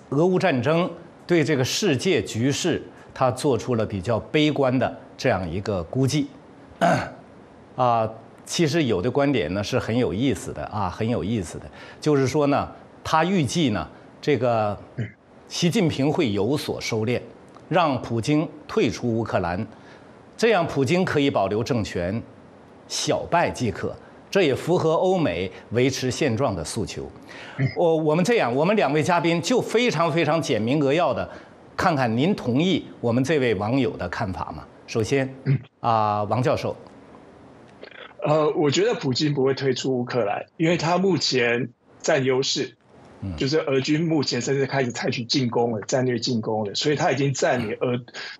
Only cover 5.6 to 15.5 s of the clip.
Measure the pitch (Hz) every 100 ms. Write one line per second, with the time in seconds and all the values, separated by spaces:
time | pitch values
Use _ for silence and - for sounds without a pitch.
5.6 | 101 98 85 127 131 151 277 - - -
6.6 | - - 170 135 - - - - - -
7.6 | - - 127 117 113 - - - - -
8.6 | 160 165 139 95 107 131 143 131 78 95
9.6 | 104 127 - 117 110 90 135 101 - 67
10.6 | 73 107 95 - 113 113 87 117 82 71
11.6 | - - - - 151 143 131 151 143 135
12.6 | 92 - - - - 160 170 196 127 175
13.6 | 143 101 76 - - - - 135 123 117
14.6 | 107 98 - - 107 - _ - -